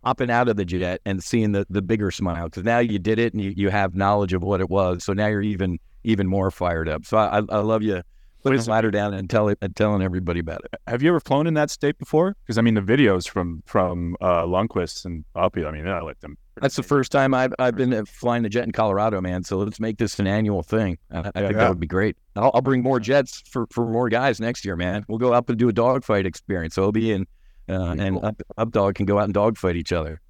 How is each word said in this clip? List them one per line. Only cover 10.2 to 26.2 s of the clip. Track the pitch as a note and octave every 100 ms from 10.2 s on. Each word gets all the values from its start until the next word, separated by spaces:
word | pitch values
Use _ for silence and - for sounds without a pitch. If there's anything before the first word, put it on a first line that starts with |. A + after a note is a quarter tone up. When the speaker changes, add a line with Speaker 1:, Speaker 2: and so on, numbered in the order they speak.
| F2 E2+
Speaker 1:
about | E2 D#2+
it. | - - -
Speaker 2:
Have | A#2+
you | D3
ever | E3+
flown | - C#3 D#3+
in | D#3
that | D3
state | - C#3+ D3
before? | - D#3 F3+ G3+ -
'Cause, | A2
I |
mean, | A#2 A2
the |
videos | G2 B2+ B2+ F#2+ F2
from, | - F2 D#2+ -
from, | G#2+ F#2 F2 F2 F2+
uh, | F#2 F2
Lundqvist | E2+ F2+ A2 - E2+ - F2+
and | E2 -
Uppy, | - F#2 - D2+
I |
mean, | D2+ E2
I | F#2
like | D#2+ -
them. | D2+ D2 _ -
Speaker 1:
That's | C#3 -
the |
first | C#3+ C#3+ C3
time | C#3+ C3+
I've, | C3 C3 -
I've | B2+ A#2
been, | B2+
uh, | A#2+ G#2
flying | - B2 A#2 A2+
a |
jet | A2 A#2
in |
Colorado, | G#2+ A2 G2 A2 G2+
man. | F#2 F2+
So | F2+ F#2+
let's | G2+ -
make | A2 A2
this | G#2+ -
an | G2
annual | G2+ G#2+ G2
thing. | D#2+ A2 G2+ E2 _
I, | E2
I |
Speaker 2:
Yeah. | F2
Speaker 1:
think | F#2 G2
Speaker 2:
Yeah. | G#2
Speaker 1:
that | A#2
would | F2+
be | D#2+
great. | F#2 G#2 - _ -
I'll, | A#2+
I'll | A#2+
bring | C3 C3
more | B2 C3
jets | G#2+ C#3 B2+ - -
for, | C3 A2+
for | - A#2+
more | A#2 B2
guys | A2+ C3+ A#2
next | A#2 B2
year, | G2+ F2
man. | F2+ G2 G2+
We'll | A2
go | B2
up | A#2+ B2
and | A#2
do | A#2+
a |
dogfight | G#2+ A#2 C3 - G#2